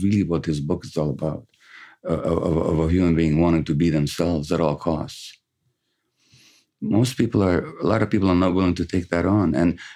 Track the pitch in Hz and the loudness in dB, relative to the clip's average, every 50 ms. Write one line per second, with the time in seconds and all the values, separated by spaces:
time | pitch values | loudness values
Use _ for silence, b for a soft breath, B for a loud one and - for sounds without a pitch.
0 | 92 101 107 101 90 78 85 78 73 82 78 73 71 76 87 76 - - - 80 | -2 0 2 2 0 0 -2 -2 -2 -2 -4 -2 -2 -4 -4 -6 -6 -8 -4 -2
1 | 76 76 67 71 80 78 73 - - _ B B B B B B B B B B | -2 -2 -2 -4 -4 -6 -6 -6 -12 _ B B B B B B B B B B
2 | B - 80 73 - - 85 - - 87 80 82 85 82 85 80 80 82 87 92 | B -4 -4 -2 -2 -2 0 0 2 2 2 0 0 0 0 0 2 2 2 2
3 | 90 85 82 80 82 80 76 80 82 85 85 80 73 85 80 71 85 85 76 76 | 4 4 2 2 2 2 2 2 4 4 2 2 0 0 0 2 2 2 2 2
4 | 73 69 - - 85 85 87 76 73 78 87 80 82 76 73 - - 85 80 76 | 0 -2 -2 -2 0 0 0 -2 -2 -2 -2 0 0 0 -2 -2 -2 -4 -4 -4
5 | 78 - - - - - - - _ _ _ _ _ _ _ _ _ _ _ _ | -4 -8 -12 -16 -18 -20 -20 -20 _ _ _ _ _ _ _ _ _ _ _ _
6 | _ _ _ b b b b b b b b b b b _ - - - - 104 | _ _ _ b b b b b b b b b b b _ -10 -4 -2 0 2
7 | 127 123 - - 120 110 - 107 98 92 90 78 - - - - - 82 107 113 | 2 0 0 -2 -2 0 2 2 2 4 2 0 -2 -4 -8 -4 -2 0 0 0
8 | 107 98 - 104 98 95 90 90 92 90 87 95 92 90 87 - 87 - - 90 | 0 0 0 0 2 2 2 2 2 2 2 2 2 0 0 -2 -4 -4 -4 -4
9 | - - 87 87 85 90 101 104 92 80 69 71 87 87 - B B B B | -4 -2 -2 0 0 2 2 2 2 2 2 2 2 0 0 B B B B